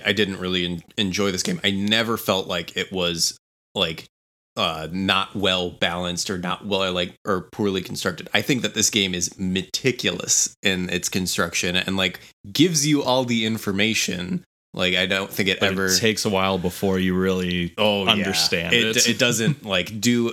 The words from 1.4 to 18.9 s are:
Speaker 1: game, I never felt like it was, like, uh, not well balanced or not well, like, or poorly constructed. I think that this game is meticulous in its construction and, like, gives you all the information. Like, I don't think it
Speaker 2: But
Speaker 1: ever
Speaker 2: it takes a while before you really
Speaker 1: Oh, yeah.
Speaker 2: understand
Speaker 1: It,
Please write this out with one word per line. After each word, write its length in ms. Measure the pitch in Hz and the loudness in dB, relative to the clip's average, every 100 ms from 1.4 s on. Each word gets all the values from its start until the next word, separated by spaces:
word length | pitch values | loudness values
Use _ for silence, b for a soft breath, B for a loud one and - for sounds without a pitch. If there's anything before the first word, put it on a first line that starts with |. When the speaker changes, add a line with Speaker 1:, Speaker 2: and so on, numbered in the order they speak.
Speaker 1:
game, 180 | - 87 | -2 0
I 60 | 101 | 0
never 460 | 98 104 110 113 110 | 0 2 0 0 -2
felt 300 | - 95 98 | 0 0 0
like 300 | 90 85 - | -4 -6 -6
it 160 | 92 | -4
was, 460 | 92 87 85 - - _ _ _ | -2 -2 0 -2 -4 _ _ _
like, 300 | 98 87 82 - _ _ _ _ - | -4 -2 -4 -12 _ _ _ _ -2
uh, 300 | 92 80 78 | -2 -2 -6
not 420 | 92 95 95 98 | -2 0 0 0
well 360 | 107 95 92 90 | -2 0 2 -2
balanced 580 | 85 92 87 90 87 - | -2 -2 -2 -4 -4 -4
or 80 | 92 | -4
not 300 | 90 - 107 | -4 -6 -2
well, 260 | 98 95 | 0 0
like, 220 | 90 90 - | 0 -4 -6
or 240 | - 92 - | -4 -4 -4
poorly 280 | - 104 95 | -2 0 0
constructed. 480 | 90 - 95 82 - | -4 -4 -4 -4 -2
I 80 | 104 | 0
think 180 | - 127 | 2 0
that 120 | 104 | 0
this 160 | - 107 | 0 0
game 240 | 107 98 | 2 0
is 240 | 87 87 - | 0 -4 -4
meticulous 1160 | 95 95 87 - 135 123 101 87 - - - - | -2 -2 -2 -2 -2 0 -2 -2 0 0 0 -2
in 280 | 107 92 90 | 0 0 0
its 180 | 90 - | -2 -2
construction 680 | 98 92 - 85 - 92 90 | -2 -2 0 -2 0 0 2
and, 200 | 92 95 | 2 2
like, 240 | 92 - B B 104 | 0 -2 B B -4
gives 340 | 98 175 156 147 | 2 4 4 2
you 160 | 147 | 2
all 220 | 127 127 | 2 2
the 220 | 123 117 110 | 2 0 0
information. 1000 | 110 - 98 107 110 - 90 90 90 - _ _ | -2 -2 0 2 2 -2 -4 -4 -6 -6 _ _
Like, 200 | - 92 | -2 0
I 120 | 92 92 | 2 2
don't 240 | 95 98 | 0 -2
think 180 | - 95 | -2 0
it 120 | 92 | 2
Speaker 2:
But 120 | 101 | 2
Speaker 1:
ever 140 | 95 92 | 2 0
Speaker 2:
it 100 | 92 | 2
takes 260 | 113 104 | 2 0
a 60 | 113 | 0
while 280 | 95 95 95 | 2 2 2
before 400 | 90 - 98 95 | -2 -2 0 2
you 160 | 92 | 2
really 600 | 92 95 92 90 90 87 - | 2 2 0 0 -2 -2 0
Speaker 1:
Oh, 280 | 107 101 | 2 2
yeah. 60 | 95 | 2
Speaker 2:
understand 640 | 107 95 98 - 90 85 | 0 0 0 0 0 2
Speaker 1:
It, 220 | 120 110 | 2 2